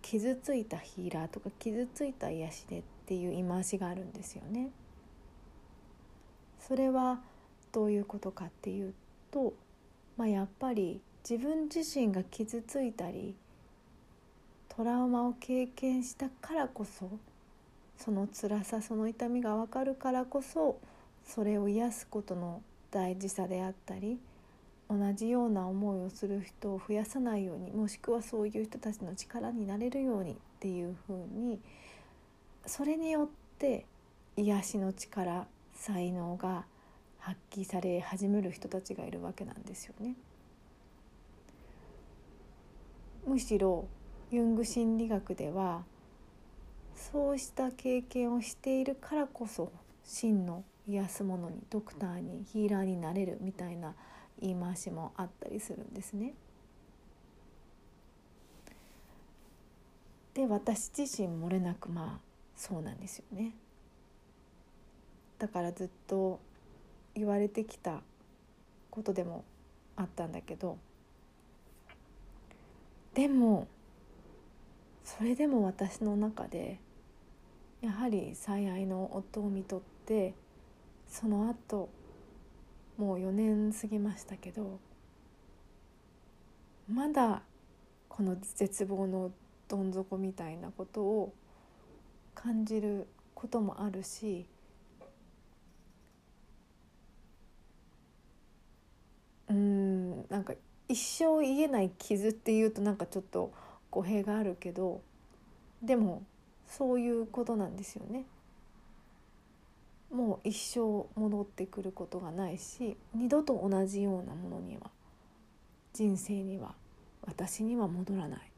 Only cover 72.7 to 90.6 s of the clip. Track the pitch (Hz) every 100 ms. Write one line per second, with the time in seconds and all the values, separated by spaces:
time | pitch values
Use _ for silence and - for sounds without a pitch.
72.7 | - - - - - 277 269 233 202 -
73.7 | - - - - - - - - - -
74.7 | - - - - - 220 247 294 262 196
75.7 | 190 196 - 214 208 214 214 - - -
76.7 | 190 - - - - - - - - -
77.7 | - 233 202 247 208 - - - 202 196
78.7 | 185 190 185 190 196 190 220 208 196 190
79.7 | 190 - - - 220 185 185 - - -
80.7 | - - - - - 226 202 220 240 -
81.7 | 208 175 - - - - - - - -
82.7 | - - - 202 185 190 196 220 214 214
83.7 | 214 214 214 208 190 - 190 185 196 202
84.7 | 190 - - - - - - - - -
85.7 | - - - - - - - - - -
86.7 | - - 226 294 285 233 202 - - -
87.7 | - - - - - 196 180 196 - 196
88.7 | - 196 196 196 190 185 185 - - -
89.7 | 202 190 185 190 190 190 190 165 165